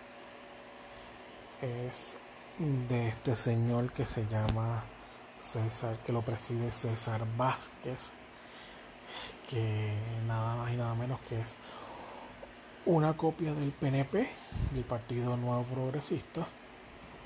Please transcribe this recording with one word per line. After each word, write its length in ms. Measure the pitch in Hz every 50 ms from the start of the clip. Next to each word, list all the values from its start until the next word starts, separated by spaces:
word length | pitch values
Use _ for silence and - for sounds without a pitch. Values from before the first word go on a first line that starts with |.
| - - - - - - - - - - - - - - - - - - - - - - - - - - - - - - - -
es 580 | - 127 120 120 123 123 127 - - - - - - - - - - - - -
de 500 | 175 151 139 127 123 120 123 120 117 113
este 260 | 110 - - - 123
señor 580 | - - 156 120 113 117 120 120 120 120 123 -
que 140 | - -
se 180 | - - - 110
llama 580 | 104 110 110 107 110 110 110 113 113 117 113 113 113 - - - - - - - - - -
César, 600 | - - - 120 110 113 113 - - 117 110 113 -
que 80 | - 123
lo 100 | 117 113
preside 480 | 117 113 110 - - 120 117 120 117
César 520 | 110 - - 120 113 113 - - 113 110 113 113 113
Vázquez, 760 | 117 127 131 123 - - - - - - 123 127 123 - - - - - - - - - - - - - - - - - - - - - - - - - - - - - -
que 460 | - 113 110 110 107 107 107 107 107 107 107 113 117 113 113
nada 300 | 113 113 113 113 113 117
más 160 | 117 117 120 120
y 40 |
nada 180 | 120 120 117 117
menos 260 | 117 120 123 135 - -
que 180 | - 117 113
es 160 | 113 - - - - - - - - - - - - - - - - - - - - - - - - - - - -
una 300 | - 175 160 151 156 156
copia 380 | 156 - 160 156 - 165 156 147
del 180 | 147 147 143 139
P 160 | - - 139
N 160 | 131 135 135
P, 240 | 135 - 190 254 - - - - - - - - - 139
del 120 | 131 120
Partido 520 | - 123 117 - - 123 120 120 123 123
Nuevo 280 | 120 120 123 123 123 120
Progresista, 800 | 123 127 127 127 131 131 151 143 - 185 147 - - - 165 165 - - - - - - - - - - - - - - - -